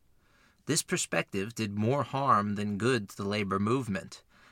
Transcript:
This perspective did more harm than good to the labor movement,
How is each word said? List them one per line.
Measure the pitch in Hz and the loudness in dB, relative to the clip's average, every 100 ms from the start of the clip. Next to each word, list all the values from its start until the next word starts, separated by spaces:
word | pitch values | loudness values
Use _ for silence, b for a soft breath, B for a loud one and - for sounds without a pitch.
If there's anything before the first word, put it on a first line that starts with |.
| _ b b b b b - | _ b b b b b -2
This | 156 | -2
perspective | - 180 - 165 - 98 104 | 0 -2 0 -2 -2 -4 -6
did | 120 110 101 | -4 -4 0
more | 110 143 | 0 0
harm | 127 135 139 110 104 101 | 0 -2 4 4 4 -2
than | 104 98 | -2 0
good | 117 123 98 | 2 2 -2
to | - | -6
the | 101 | -2
labor | 107 98 98 | 0 0 0
movement, | 104 135 113 95 - - - b b | 2 2 0 -4 -6 -16 -20 b b